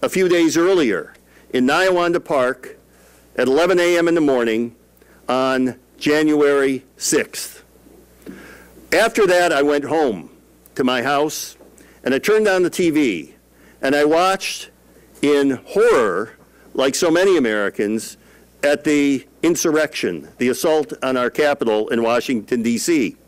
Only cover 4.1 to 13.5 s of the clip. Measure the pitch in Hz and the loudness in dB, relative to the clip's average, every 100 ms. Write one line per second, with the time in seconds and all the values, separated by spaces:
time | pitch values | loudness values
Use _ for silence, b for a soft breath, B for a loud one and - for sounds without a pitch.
4.1 | 170 147 131 117 110 117 - _ _ b | 2 2 2 0 -2 -4 -10 _ _ b
5.1 | b - 127 131 131 127 120 _ _ 147 | b -4 -2 0 0 -2 -6 _ _ -2
6.1 | 147 156 151 143 143 135 131 - _ - | 0 2 2 2 2 0 -2 -10 _ -2
7.1 | 156 107 - - - - - - - - | -2 -2 -10 -14 -18 -20 -20 -20 -20 -20
8.1 | - B B B B B B - 160 220 | -20 B B B B B B -4 0 0
9.1 | 226 202 180 175 147 143 147 139 156 147 | 2 2 4 2 2 2 0 -2 0 0
10.1 | 95 76 - _ _ - - 131 127 120 | -2 -10 -20 _ _ -20 -4 -2 0 0
11.1 | 143 151 - - - - - B B - | 0 -2 -4 -14 -16 -20 -20 B B -2
12.1 | 131 160 214 214 190 180 - 175 151 139 | -2 2 2 2 2 0 0 0 2 0
13.1 | 90 71 - _ | -2 -8 -20 _